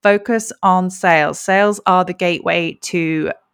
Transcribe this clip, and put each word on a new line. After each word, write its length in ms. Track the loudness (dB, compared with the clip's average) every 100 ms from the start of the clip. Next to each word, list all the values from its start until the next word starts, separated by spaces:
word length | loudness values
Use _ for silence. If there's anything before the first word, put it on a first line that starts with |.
focus 520 | 2 2 0 -4 -4 -2
on 260 | 2 2 0
sales. 520 | -2 2 2 2 -2
Sales 400 | 0 2 2 0 0
are 180 | 2 0
the 80 |
gateway 640 | -2 -2 0 -2 -2 -2 -8
to 500 | -6 -4 -2 -2 -4 -8 _